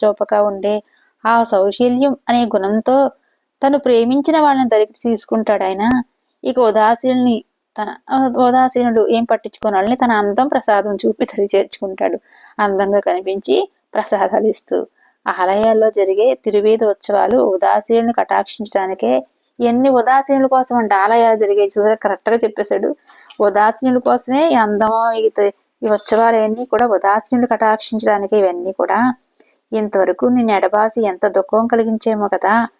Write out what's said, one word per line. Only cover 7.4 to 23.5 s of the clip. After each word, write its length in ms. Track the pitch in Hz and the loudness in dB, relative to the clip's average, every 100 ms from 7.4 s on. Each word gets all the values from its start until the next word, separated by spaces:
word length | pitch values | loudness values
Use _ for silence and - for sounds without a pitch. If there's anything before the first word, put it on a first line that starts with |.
| - _ _ - | -6 _ _ -10
తన, 180 | 208 - - | -10 -12 -4
ఆ, 160 | 269 262 | -2 0
ఉదాసీనుడు 840 | 254 247 254 254 247 240 226 202 | 2 2 2 2 0 0 2 2
ఏం 160 | 233 | 0
పట్టించుకోని 500 | 233 220 214 - 214 | 0 -2 -4 -8 -2
వాళ్ళని 220 | 196 202 262 | 0 0 0
తన 160 | 247 | 2
అందం 360 | 214 202 208 285 | 2 0 0 0
ప్రసాదం 460 | 269 - 202 208 | 0 0 0 0
చూపి 300 | 196 226 - | -2 -2 -2
దరి 220 | 240 - 202 196 | -4 -4 -2 0
చేర్చుకుంటాడు, 640 | - - 196 185 196 - - _ - - | -2 -6 -10 -4 -4 -4 -10 _ -14 -4
అందంగా 420 | 208 190 196 202 | -2 0 0 0
కనిపించి 680 | 185 180 190 196 - - 392 _ _ | 0 -4 -4 -6 0 0 -2 _ _
ప్రసాదాలు 520 | - - 202 196 202 220 | -8 -4 -2 0 0 -2
ఇస్తూ. 400 | - - 175 - _ _ _ - - | -4 -4 -6 -6 _ _ _ -10 -4
ఆలయాల్లో 500 | 185 202 226 220 220 | -2 0 2 2 2
జరిగే 440 | 214 190 196 247 | 0 0 0 0
తిరువీధి 500 | 262 220 208 214 226 | 0 -2 0 2 2
ఉత్సవాలు 540 | 214 196 - 202 190 254 | 0 -2 -2 0 2 2
ఉదాసీనులను 720 | 233 185 202 208 - 233 233 | 0 0 0 0 0 0 0
కటాక్షించడానికే. 1120 | 220 185 196 202 - 208 196 190 185 226 262 - _ _ - | -2 -2 -2 -4 -10 -6 -4 -4 -4 -2 -2 -4 _ _ -4
ఎన్ని 280 | 240 240 269 | -2 2 2
ఉదాసీనుల 580 | 247 226 269 277 269 262 | 2 2 0 2 0 2
కోసం 300 | 262 254 240 | 2 0 -2
అంటే 180 | 214 | 0
ఆలయాలు 440 | 196 208 233 233 220 | 2 4 4 4 2
జరిగే, 260 | 202 202 | 2 2
చూసారా, 300 | 202 208 214 | 0 2 0
కరెక్ట్గా 420 | 220 202 180 220 233 | 0 -2 -2 0 0
చెప్పేశాడు. 600 | 220 214 202 196 233 294 _ - - - | 0 -4 -4 -2 -2 -6 _ -20 -14 -2
ఉదాసీనుల 580 | 202 | 0